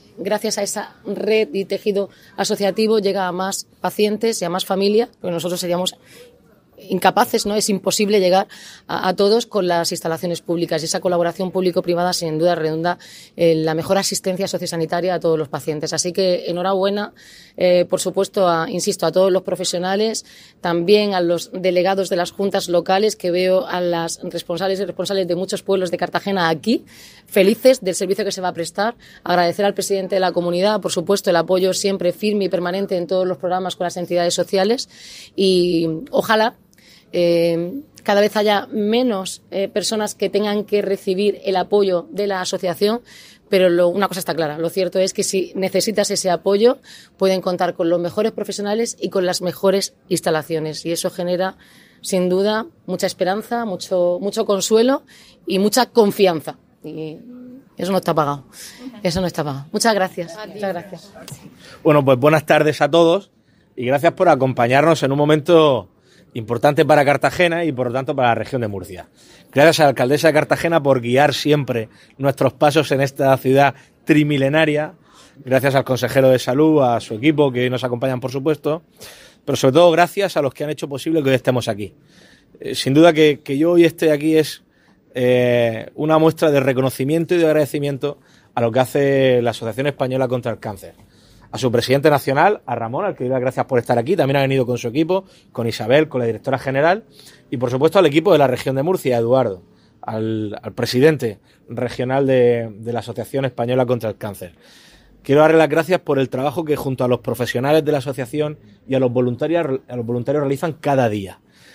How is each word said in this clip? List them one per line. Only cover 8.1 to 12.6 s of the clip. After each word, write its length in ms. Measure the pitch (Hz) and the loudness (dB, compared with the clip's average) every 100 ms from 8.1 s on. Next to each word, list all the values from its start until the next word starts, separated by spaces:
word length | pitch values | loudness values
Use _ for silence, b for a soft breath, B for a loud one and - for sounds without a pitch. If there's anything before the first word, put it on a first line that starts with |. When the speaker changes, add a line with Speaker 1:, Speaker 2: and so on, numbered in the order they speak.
| 214 | 4
Speaker 1:
llegar 280 | 185 185 208 B B B - | 4 2 0 B B B -10
a, 200 | - 185 | -4 -2
a 60 | |
todos 320 | 185 202 226 233 | 0 2 2 0
con 220 | 208 180 | -2 0
las 240 | 170 165 | 0 -2
instalaciones 500 | 175 170 160 175 165 | -4 -6 -6 -6 -6
públicas 400 | - 170 165 160 | -4 -4 -2 -4
y 40 | 156 | -4
esa 140 | 185 | -4
colaboración 500 | 180 175 170 170 185 | 0 0 0 -2 -4
público-privada 600 | 185 185 180 175 170 180 | -2 -2 -2 -2 0 -2
sin 240 | 180 165 156 | -2 -4 0
duda 200 | 175 | 2
redunda 420 | 165 | 2